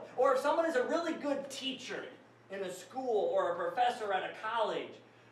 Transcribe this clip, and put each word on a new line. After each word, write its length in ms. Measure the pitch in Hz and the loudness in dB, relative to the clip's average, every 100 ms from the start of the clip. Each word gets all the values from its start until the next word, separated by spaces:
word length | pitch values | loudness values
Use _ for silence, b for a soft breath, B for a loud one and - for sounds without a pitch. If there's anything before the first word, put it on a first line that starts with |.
| - - | -6 4
Or 180 | 269 | 4
if 60 | 254 | 6
someone 260 | 285 330 330 | 4 2 4
is 100 | 254 | 2
a 80 | |
really 300 | - 320 330 | 2 0 0
good 340 | - 285 269 - | -2 -2 -2 -4
teacher 560 | - 262 - - 185 - - - - - | -8 -8 -8 -8 -8 -10 -16 -20 -20 -12
in 80 | 190 | -6
a 120 | 185 | -6
school 580 | 175 - 262 254 214 170 | -8 -10 -6 2 2 4
or 200 | 190 180 | 2 2
a 40 | 170 | 0
professor 560 | 175 247 247 226 208 | -2 2 2 2 -2
at 120 | 190 | -2
a 60 | - - 214 | -4 -6 -4
college, 440 | 226 202 160 - - B B B | 0 0 -2 -6 -12 B B B